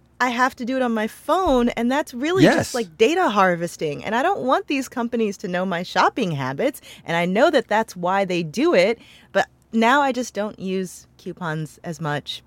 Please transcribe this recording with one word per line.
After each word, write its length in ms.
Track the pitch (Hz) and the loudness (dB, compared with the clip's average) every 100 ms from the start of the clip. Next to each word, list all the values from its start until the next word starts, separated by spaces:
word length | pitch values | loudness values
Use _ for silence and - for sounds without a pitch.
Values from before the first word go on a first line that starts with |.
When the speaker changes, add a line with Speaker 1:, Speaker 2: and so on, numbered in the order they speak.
| _ - | _ -4
Speaker 1:
I 80 | 247 | -2
have 240 | 240 254 - | 2 0 -2
to 80 | |
do 120 | 233 262 | -4 -2
it 60 | |
on 100 | 247 | 0
my 140 | 226 220 | -2 -4
phone, 600 | - - 349 359 254 240 | -6 -2 0 2 2 2
and 200 | - 240 | 0 -2
that's 220 | 277 320 | -2 -4
really 300 | 240 302 381 | -4 -2 4
Speaker 2:
Yes. 100 | 320 330 | 4 4
Speaker 1:
just, 180 | - | 0
like, 220 | 240 185 156 | -4 -4 2
data 300 | 233 349 320 | 4 4 2
harvesting. 760 | 208 185 170 170 - 156 139 | 4 2 2 -4 -4 -6 -4
And 100 | 139 | -4
I 80 | 226 | 0
don't 180 | 330 403 | 0 0
want 240 | 254 330 - | 0 0 0
these 200 | 277 254 | -4 -4
companies 480 | 247 233 233 214 196 | -6 -4 -2 -2 -4
to 100 | 185 | -6
know 160 | 180 | -4
my 180 | 190 170 | -2 -4
shopping 500 | 185 - - - 185 | -2 2 2 2 -4
habits, 480 | 143 131 139 254 - - - | -2 -4 -2 -2 -4 -14 -14
and 120 | - 170 | -4 -2
I 80 | 175 | 0
know 240 | 202 320 | 4 4
that 160 | 277 - | 4 0
that's 280 | 208 226 180 | -2 -2 -4
why 280 | 175 196 | -2 0
they 180 | 190 175 | 0 -2
do 280 | 160 208 339 | -4 -2 2
it, 240 | 214 190 233 - - _ | 4 4 0 -8 -20 _
but 160 | 190 - _ _ | -2 -2 _ _
now 280 | 226 226 285 | 0 4 4
I 120 | 277 | 2
just 200 | 240 233 | -2 -4
don't 240 | 202 208 - | -6 -6 -6
use 460 | 190 190 185 - - _ | -6 -4 -6 -10 -20 _
coupons 600 | 185 165 170 156 156 - | -14 -8 -6 -6 -6 -10
as 180 | 175 160 | -12 -8
much 420 | 151 147 - - | -4 -4 -6 -14